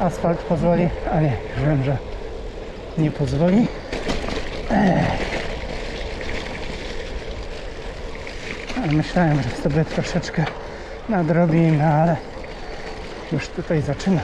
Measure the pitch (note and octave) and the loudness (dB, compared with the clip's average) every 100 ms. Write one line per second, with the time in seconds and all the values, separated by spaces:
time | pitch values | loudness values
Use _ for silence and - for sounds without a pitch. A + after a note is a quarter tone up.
0 | F3+ - E3+ E3+ - E3 E3+ F3 E3+ - | 0 2 0 0 0 2 4 4 4 0
1 | - D#3 D#3 G2+ - - C#3+ C#3+ C3 C3+ | 0 2 2 2 -2 0 2 4 2 0
2 | - - - - - - - - - - | -2 -8 -8 -8 -8 -10 -10 -10 -6 0
3 | D3+ - C#3 C#3 F3 G3+ A#3+ - - - | 0 2 0 4 4 6 4 0 -6 -4
4 | - - - - - - - G3+ G3 D3+ | -2 -2 -2 -4 -4 -6 0 4 4 4
5 | - - - - - - - - - - | 2 0 -2 -4 -4 -6 -6 -6 -6 -6
6 | - - - - - - - - - - | -6 -6 -4 -4 -6 -6 -6 -6 -6 -6
7 | - - - - - - - - - - | -6 -8 -8 -8 -8 -8 -8 -8 -10 -8
8 | - - - - - - - B3+ F3+ D3+ | -8 -8 -10 -8 -8 -8 -6 -2 2 2
9 | - F3+ E3 D3 B2 - E3+ D3 D3+ - | 4 4 4 4 2 0 0 2 2 0
10 | - F3 - - D3+ - - - - - | -2 -2 -2 -2 -2 -2 -10 -12 -10 -10
11 | - G3+ D#3 E3 F3 E3 E3 D3+ D#3 D3 | -2 2 4 4 6 6 6 6 6 6
12 | E3+ D3 - - - - - - - - | 4 2 -2 -10 -10 -10 -10 -8 -8 -8
13 | - - - D3+ - - E3 D#3+ C#3+ C#3 | -10 -10 -4 -4 -4 -6 0 0 0 0
14 | F#3+ E3 | 2 2